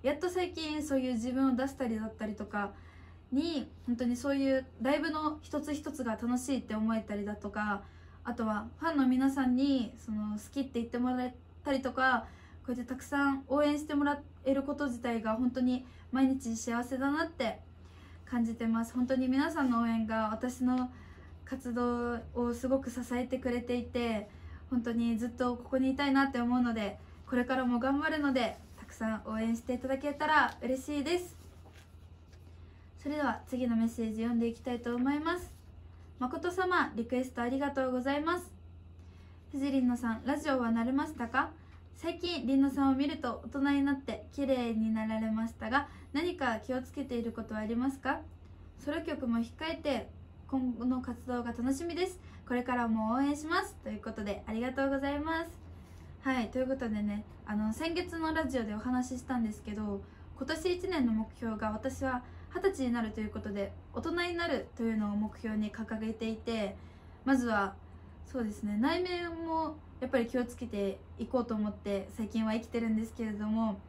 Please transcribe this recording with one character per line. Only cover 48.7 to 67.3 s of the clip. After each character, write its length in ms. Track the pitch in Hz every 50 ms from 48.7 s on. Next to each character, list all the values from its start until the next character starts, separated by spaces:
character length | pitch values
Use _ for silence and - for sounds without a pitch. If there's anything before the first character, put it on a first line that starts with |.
| - - -
ソ 60 | 285
ロ 120 | 302 330
曲 240 | 320 330 302 - 262
も 120 | 240 233 233
控 140 | 226 - - - 311 320
え 40 | 330
て、 320 | 320 - 294 262 220 - - - - - - - - - -
今 240 | 269 262 254 247 233
後 100 | 208 240
の 160 | 254 254 247
活 260 | - 254 233 - -
動 160 | 254 247 240
が 80 | 233 240
楽 200 | 240 240 233 262 269
し 100 | - 339
み 100 | 339 330
で 120 | 330 370
す。 140 | 370 - - - - - - -
こ 80 | - 254
れ 80 | 247
か 140 | 247 254 247
ら 100 | 240 240
も 280 | 226 220 220 214 220 233
応 60 | 262
援 160 | 277 285 294
し 100 | 294 302
ま 160 | 311 339 370
す。 120 | 370 - - -
と 60 | - 220
い 80 | 214
う 40 | 208
こ 120 | - 220
と 120 | 220 226 208
で、 180 | 202 196 202 -
あ 60 | -
り 80 | 220 226
が 120 | 240 254
と 140 | 262 269 269
う 40 | 269
ご 80 | 277 269
ざ 120 | 277 277
い 80 | 285 294
ま 260 | 294 320 330 330 339
す。 60 | 339 - - - - - - - - - - - - - -
は 180 | - 262 262 254
い、 100 | 226 196
と 80 | - 254
い 40 |
う 40 | 262
こ 80 | 254 269
と 140 | 262 262 226
で 140 | 214 208
ね、 220 | 208 208 202 214 214 - - - -
あ 80 | - 208
の、 180 | 208 214 220
先 220 | 220 - 302 330 339
月 240 | 349 359 349 339 330
の 160 | 320 320 320
ラ 120 | 320 320
ジ 120 | 254 269 247
オ 60 | 220
で 100 | 214 208
お 40 | 214
話 380 | 220 247 254 254 247 254 262
し 20 | 247
し 40 |
た 140 | - - 262
ん 80 | 240 226
で 80 | 214
す 100 | 214 -
け 100 | - 220
ど、 300 | 208 214 214 208 202 196 - - - - - - -
今 100 | - 262
年 280 | - 320 320 - 370 359
一 140 | 359 359 381
年 180 | 359 311 247
の 60 | 233
目 200 | 220 220 220 - -
標 200 | - 240 226 220
が 140 | 202 220 214
私 320 | 214 214 - 269 254 -
は 200 | 277 262 254 247 247 - - - - -
二 80 | - 370
十 80 | - 381
歳 160 | 381 - 262
に 60 | 240
な 80 | 233 240
る 120 | 226 214
と 80 | 208 226
い 60 | 214
う 40 | 208
こ 100 | - 214
と 120 | - 214
で、 200 | 196 202 196 185 - - - - -
大 80 | 240
人 80 | - 330 330 349
に 120 | 349 359 349
な 140 | 339 339 320
る 200 | 285 - - - -
と 60 | -
い 80 | 233 226
う 60 | 220
の 160 | 214 208 208
を 40 | 208
目 200 | 208 214 214 -
標 200 | - - 220 214
に 160 | 214 208 208
掲 260 | - 220 220 - 233 214
げ 120 | 220 220
て 160 | 214 - 226 226
い 80 | 220
て、 400 | 214 - 233 226 220 208 196 196 - - - - - - - - - -
ま 120 | 254